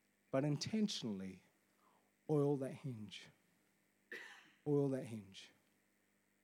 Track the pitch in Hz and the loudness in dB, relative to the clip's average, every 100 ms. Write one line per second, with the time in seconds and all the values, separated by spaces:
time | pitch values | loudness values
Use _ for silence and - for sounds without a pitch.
0 | _ _ _ 135 147 143 - 220 208 - | _ _ _ 2 4 2 0 2 2 0
1 | 117 98 95 92 - _ _ _ _ _ | -4 -4 -6 -10 -18 _ _ _ _ _
2 | _ _ - 151 143 143 131 139 139 113 | _ _ 2 4 4 2 -2 -6 -8 -8
3 | 101 - - - _ _ _ _ _ _ | -10 -12 -16 -20 _ _ _ _ _ _
4 | - - - - - _ 147 143 139 131 | -16 -14 -14 -18 -20 _ 2 4 4 0
5 | 131 110 95 95 - _ _ _ _ _ | -4 -8 -10 -16 -20 _ _ _ _ _
6 | _ _ _ _ | _ _ _ _